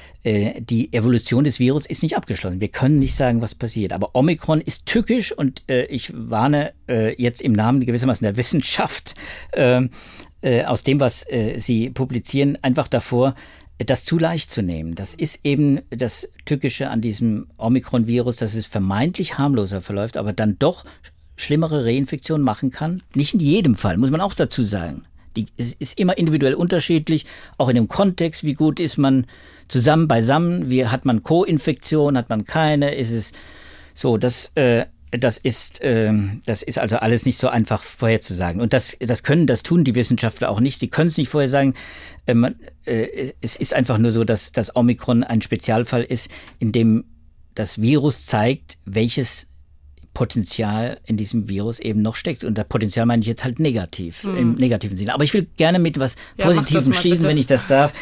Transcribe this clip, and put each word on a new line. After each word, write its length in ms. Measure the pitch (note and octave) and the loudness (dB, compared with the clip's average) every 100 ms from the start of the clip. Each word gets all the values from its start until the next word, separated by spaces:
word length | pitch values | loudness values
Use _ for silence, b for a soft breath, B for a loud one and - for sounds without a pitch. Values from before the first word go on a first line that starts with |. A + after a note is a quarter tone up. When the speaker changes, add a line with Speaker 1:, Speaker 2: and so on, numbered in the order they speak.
| B B | B B
Speaker 1:
Äh, 380 | A#2 G#2 G#2 - | -2 0 0 -4
die 300 | A#2 A2+ - | -4 -2 0
Evolution 500 | A#2+ A2+ A#2 - A#2+ | 0 2 2 2 0
des 160 | D3 - | 0 2
Virus 260 | B2 D3 - | 2 0 -2
ist 180 | E3 | -4
nicht 120 | D#3+ - | -2 -2
abgeschlossen. 420 | - G2 F#2+ F2+ | -4 -6 -4 -4
Wir 60 | G2+ | -4
können 300 | - C3 D3+ | 0 2 4
nicht 160 | C3+ - | 2 0
sagen, 260 | C3 A#2 | 2 2
was 140 | A2+ - | -2 -6
passiert. 360 | A#2 A2+ F#2+ | -8 -4 -4
Aber 160 | F2 G2+ | -4 -2
Omikron 480 | B2 D3+ E3 - D#3 | 2 2 2 0 -2
ist 240 | - - - | 0 -8 -2
tückisch 460 | A3+ G#3 B3 G3+ | 0 2 0 -2
und, 320 | - C3+ - - | -2 -2 -4 -2
äh, 160 | B2+ C3 | -2 0
ich 260 | B2+ - | -6 -8
warne, 600 | B2 A2+ A2 C3 D3 D3+ - - | -10 -4 0 2 2 0 -6 -4
äh, 280 | A#2+ A2 - | 0 0 0
jetzt 200 | A#2+ B2 | -2 -2
im 120 | - | 0
Namen 320 | G#2 A2 C3+ B2 | 2 4 2 2
gewissermaßen 380 | A#2+ B2+ A2+ | 0 0 0
der 140 | A2 G2+ | -2 0
Wissenschaft, 800 | B2 D#3+ - - F3+ - - - B B B | 0 0 0 -2 -2 -4 -10 -16 B B B
ähm, 360 | - B2+ B2+ B2+ B B B B - | 2 4 4 2 B B B B -6
äh, 220 | - A#2+ - | 0 0 0
aus 180 | A#2+ | -2
dem, 160 | - C#3 | 0 2
was, 260 | C3 - - | 2 -2 -6
äh, 280 | A#2+ G#2+ - | -4 -2 -4
sie 320 | A2 A2+ A#2+ | -2 0 0
publizieren, 680 | B2+ C3 A#2+ - C#3 C#3+ C#3 | -4 -4 -4 -4 0 0 0
einfach 260 | C3+ B2+ - | 0 0 0
davor, 460 | B2 - B2 C3 - B B B - | -2 0 2 2 0 B B B -8
das 240 | A2 B2+ - | -2 -2 0
zu 140 | E3 | 0
leicht 320 | D#3+ E3 - | 0 -2 -6
zu 100 | - | -4
nehmen. 340 | F#2 E2 D#2+ E2 | -4 -4 -8 -8
Das 200 | G2 - | -10 -6
ist 240 | D#3+ - | -6 -4
eben 380 | C#3+ C#3 C#3+ C3+ - | -2 2 4 2 -2
das 400 | A#2 B2 - - - - | -6 -4 -6 -14 -14 -4
Tückische 440 | C#3+ C#3 - C3+ | -2 -2 -4 -4
an 120 | A2+ | -2
diesem 460 | A2+ G#2 A#2 G#2+ - - | -2 0 0 -2 -6 -6
Omikron-Virus, 800 | A2+ C3 - B2 A2+ A#2+ A#2+ A#2 | 0 0 2 0 2 2 0 -2
dass 180 | A2 | -2
es 120 | A2 G#2+ | -4 -4
vermeintlich 720 | G#2+ F#2+ G2 D3+ F3 F#3 - | -2 0 0 0 -2 -6 0
harmloser 440 | C#3+ C3 G2 G2 | 2 2 0 -4
verläuft, 360 | - G2+ A2+ - | -6 -4 -4 -4
aber 160 | G2+ | -4
dann 260 | G2 A2 G2 | 0 0 2
doch 260 | C#3+ F3 - B B - - - | 0 -2 -10 B B -20 -20 -12
schlimmere 480 | - D3 E3 D3+ A#2 | -2 0 0 0 0
Reinfektionen 580 | B2+ C#3 C#3 - D#3+ | 0 -2 -6 -4 0
machen 260 | C3+ G#2 C3+ | 0 0 -4
kann. 320 | - D#3 F3+ - - | -4 -6 -6 -6 -2
Nicht 180 | D#3 | 0
in 60 | G#3 | 2
jedem 360 | C#3+ F#3 E3+ G#2+ | 4 4 4 2
Fall, 200 | G#2+ F2 | 2 2
muss 140 | C3 | 2
man 80 | D#3 | 2
auch 140 | G3 | -2
dazu 300 | - C#3 - | 0 -2 0
sagen. 420 | G#2+ G2 E2+ C#2 - - b - | -2 -2 -6 -10 -16 -20 b -8
Die, 80 | G#2+ - | -8 -6
es 180 | A#2+ | -8
ist 240 | - D3 - | -6 -10 -2
immer 200 | F#3 F#3 | 0 2
individuell 360 | E3+ D3+ C3+ | 2 2 2
unterschiedlich, 720 | - E3+ F3+ - E3 D#3 D#3 - B B B | 2 0 0 2 0 2 -2 -2 B B B
auch 120 | C3+ | 2
in 60 | B2 | 4
dem 120 | A2 | 2
Kontext, 560 | - G3 F3+ E3 - | 2 0 2 -2 -2
wie 120 | D3+ C3+ | -4 2
gut 260 | D#3 D3+ | 2 2
ist 160 | D#3+ - | -2 2
man 280 | C3+ C3 B2 B B B B | 4 4 0 B B B B
zusammen, 380 | C3 A#2+ D#3+ D#3+ | 2 4 4 4
beisammen, 600 | A#2 A2+ C#3+ E3+ F3 C#3 | 4 4 2 2 -2 0
wie 160 | B2+ B2 | 0 0
hat 200 | B2+ C3+ | 0 0
man 180 | A2+ | 0
Co-Infektion, 960 | - E3 G3 D#3+ - - - D#3 D3 C3+ | 2 2 2 0 0 -4 -2 2 2 2
hat 100 | A#2 | 0
man 140 | A2 | -4
keine, 500 | G#2 D#3+ D#3 D3 C#3+ C#3+ | -2 0 2 2 0 -2
ist 160 | A#2 | -2
es 200 | A#2 G#2 B B B B B B | -2 -6 B B B B B B
so, 240 | - C3 A2 | -6 0 2
das, 340 | B2 A#2+ - - | 0 -2 -6 0
äh, 300 | C3 A#2 - - - | 2 2 0 -10 -10
das 260 | A#2+ B2 A2 | -2 0 0
ist, 420 | C3 A#2 - - | -4 -4 -6 -6
ähm, 600 | C#3 A2+ G#2+ G#2+ G2 G#2 - | -2 2 2 2 0 -4 -6
das 160 | A2 | -6
ist 160 | - - | -4 -4
also 200 | G#2+ - | -2 0
alles 280 | A2 A#2 - | 2 2 0
nicht 120 | - | 0
so 100 | B2+ | 0
einfach 340 | A#2+ A2 A2 | 0 0 -2
vorherzusagen. 760 | - - A#2 A2+ - F2+ F2 F2 | -6 -4 0 0 -2 -4 -2 -2
Und 120 | A2+ | 0
das, 240 | C3 - - | 0 -2 -6
das 240 | A#2 A#2+ | -4 -2
können, 240 | - E3+ D3 | 2 2 4
das 160 | A#2 | 2
tun 200 | - F3 C#3+ | 2 2 4
die 100 | A#2 | 2
Wissenschaftler 540 | A#2 A#2+ A2+ - - | 2 0 0 -2 -4
auch 100 | G2+ | 0
nicht, 200 | C3 - | 0 0
sie 100 | - | -4
können 180 | - E3 | 0 0
es 100 | D#3 | 0
nicht 120 | C3+ | -2
vorhersagen. 440 | D3+ C#3 C#3 C#3 C3 B B B B - | 0 2 2 2 0 B B B B 0
Ähm, 280 | A#2 A#2+ - - - - | 2 2 0 -16 -16 -4
äh, 460 | A#2 A2 - C3 - | -2 -2 -4 -8 -8
es 140 | A#2 - | -8 -6
ist 180 | - | -2
einfach 240 | C3+ B2 A2 | 0 2 4
nur 140 | A#2 | 4
so, 120 | A2+ A2 | 4 2
dass 260 | A2 - | 0 -2
das 240 | - A2 - | -4 -2 2
Omikron 480 | A#2+ A#2+ - A#2+ | 2 2 2 2
ein 180 | C4 A2 | 2 0
Spezialfall 640 | - A2+ - C3 A#2+ B2 | 0 -4 0 0 0 -2
ist, 260 | B2 B2 - B B B | -2 -4 -8 B B B
in 120 | A2+ | -2
dem 320 | A#2 A#2 A2 - - - - - - | 2 4 4 0 -16 -20 -20 -18 -8
das 240 | G#2+ - | -8 -2
Virus 440 | A2+ D3 C#3+ B2+ - | 2 4 2 -2 -2
zeigt, 520 | A2 A2+ C#3+ - - - | 0 2 0 -6 -20 -6
welches 600 | G#2 A#2 - A#2+ - - - - - - - - | -2 0 0 -4 -6 -12 -20 -20 -20 -20 -20 -14
Potenzial 840 | - A#2+ - F#2 - G#2+ G#2+ A#2+ - - | -4 -4 -2 -4 -2 -2 -2 -4 -6 -4
in 120 | G#2+ | -4
diesem 300 | G#2 A2+ G#2 | -2 -4 -2
Virus 300 | G2 G#2 A#2 | -4 -4 -4
eben 220 | A2+ G#2+ | -4 0
noch 140 | G#2+ - | 0 -2
steckt. 280 | - C3+ | -6 -6
Und 140 | - G#2+ | -4 -4
das 100 | G#2 | -2
Potenzial 380 | B2 G#2+ A#2 A#2 | -2 -2 0 2
meine 160 | A#2 | 2
ich 60 | A2 | 0
jetzt 160 | A#2 | -2
halt 160 | C3 A#2+ | -6 -2
negativ, 640 | D#3 A2+ F2 - E2+ - | 0 0 -4 -8 -10 -8
Speaker 2:
Hm. 120 | G3+ F3+ | -6 0
Speaker 1:
im 160 | A#2 A#2 | 0 2
negativen 420 | B2+ A2 G#2 F#2+ | 2 2 -2 -4
Sinne. 160 | G2+ | -4
Aber 100 | - | 0
ich 100 | D3 | 2
will 140 | G#3 E3+ - | 2 0 0
gerne 220 | D#3+ F3+ | 2 4
mit 200 | E3 C#3+ | 2 2
was 160 | C3 - B B | -2 -4 B B
Speaker 2:
Ja, 80 | F#3+ | 2
mach 40 | |
das 40 | E3+ | 2
Speaker 1:
Positivem 340 | C#3 D3+ C3 | 2 2 2
Speaker 2:
mal 60 | B2 | 2
Speaker 1:
schließen, 220 | F3 F3 | 2 2
Speaker 2:
bitte. 100 | D3+ | 2
Speaker 1:
wenn 80 | D3+ | 2
ich 80 | B2+ | 2
das 220 | C3 - | 2 4
darf. 260 | C3+ D3 - | 4 4 0